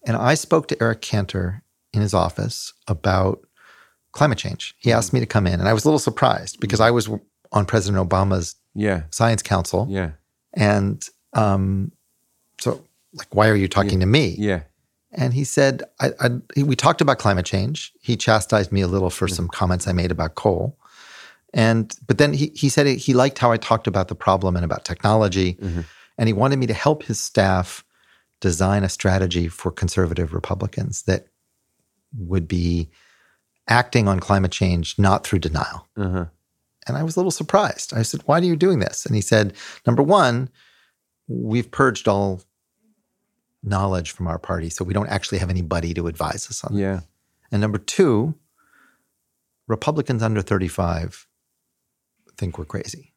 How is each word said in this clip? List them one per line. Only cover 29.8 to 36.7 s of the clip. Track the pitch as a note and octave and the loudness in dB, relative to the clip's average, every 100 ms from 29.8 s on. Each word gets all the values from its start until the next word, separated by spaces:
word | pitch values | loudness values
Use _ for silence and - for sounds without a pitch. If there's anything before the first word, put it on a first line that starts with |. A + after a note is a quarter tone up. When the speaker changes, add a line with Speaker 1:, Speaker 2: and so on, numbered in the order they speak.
| F2 - F2 E2+ E2 | -2 0 0 0 -4
Speaker 1:
Republicans | F2 - F#2+ - - - - | -4 -6 -6 -4 -6 -6 -6
that | - F#2 - _ _ _ _ _ _ _ _ B2 | -2 -2 -4 _ _ _ _ _ _ _ _ -12
would | F2 F#2+ E2 | -4 -4 -2
be | F2+ F2 E2+ D#2 _ _ _ _ _ _ _ - | -2 0 -2 -4 _ _ _ _ _ _ _ 2
acting | A#2 B2 B2 G2+ | 2 2 0 2
on | F#2+ | 0
climate | - G2 F#2+ | 2 2 2
change, | - F#2+ F2 E2 - | 0 0 0 -2 2
not | G2 G2+ - | 4 2 0
through | G2 | -2
denial. | D#2+ D2 - - - - | -2 -4 -4 -8 -16 -6
Speaker 2:
Uh-huh. | F#2+ F#2 E2+ _ _ _ _ | -4 -4 -6 _ _ _ _